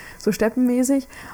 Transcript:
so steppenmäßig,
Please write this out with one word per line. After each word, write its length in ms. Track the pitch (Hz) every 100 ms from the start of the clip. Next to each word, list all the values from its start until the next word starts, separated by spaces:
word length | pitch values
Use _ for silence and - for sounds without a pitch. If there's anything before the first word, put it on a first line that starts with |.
| - -
so 120 | -
steppenmäßig, 760 | 208 220 240 247 247 254 277 262 - -